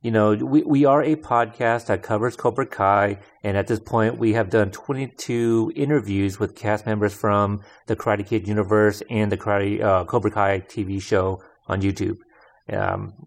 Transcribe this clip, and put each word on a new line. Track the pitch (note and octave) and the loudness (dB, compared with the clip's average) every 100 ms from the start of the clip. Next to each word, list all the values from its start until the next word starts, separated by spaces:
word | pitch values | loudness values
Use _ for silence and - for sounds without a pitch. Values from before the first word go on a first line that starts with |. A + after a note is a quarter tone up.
you | A#2 | -2
know, | A2 G#2+ G#2 | 2 4 2
we, | C3 D3 | 2 0
we | D3+ C#3 C#3 | 2 4 4
are | C#3+ | 4
a | C#3+ D#3 | 2 -2
podcast | - A#2+ A2+ - A#2 A#2 - | 0 0 0 0 0 0 0
that | F#2+ | -2
covers | - G#2+ A#2+ - | -2 -2 -2 -2
Cobra | A#2+ - - | -2 -2 -4
Kai, | - G2 G2+ G2+ G2 - _ | 0 2 4 2 -2 -14 _
and | G#2 G2 | -4 -2
at | F#2+ | -2
this | A2 | -4
point, | - A2+ A2 A2+ | -2 0 0 0
we | A2+ | 0
have | A2+ F#2+ | 0 0
done | A2+ F#2+ | 0 0
twenty-two | - - C3+ C3 - - A#2+ A#2 A2+ A2+ - | -4 -8 -6 -8 -10 -6 -2 2 2 0 -2
interviews | C#3+ D3 G2+ G2 G2 F#2+ | 0 0 0 0 0 -2
with | G#2 - | -6 -4
cast | G#2 G#2 A2+ | -2 -2 -2
members | G#2+ G#2 | 0 0
from | - G#2+ G2+ G2+ G2+ - - - | 0 2 2 2 -2 -8 -12 -6
the | G#2+ | -4
Karate | A#2 G#2 G2 | 0 -2 0
Kid | A2 G2 | -4 0
universe | G#2 G2 G#2+ G#2+ G#2 - | -2 2 4 4 2 -4
and | A2 G#2 | -2 0
the | G2 | -2
Karate, | A2 G2+ G2+ G#2 | 0 0 0 0
uh, | G#2 F#2 E2+ | 2 2 0
Cobra | B2 G#2 | -2 0
Kai | G#2 G2 F#2+ | 2 2 0
T | - - | -4 -8
V | F#2+ G2 | -6 -8
show | - G2 F#2+ F#2+ - _ - | -2 0 0 -4 -12 _ -6
on | G2 | -2
YouTube. | G2 G2 F#2+ - _ _ _ _ - | -2 -2 -6 -6 _ _ _ _ -8
Um, | G2+ F#2+ G2 G2+ - | -4 -4 -4 -8 -14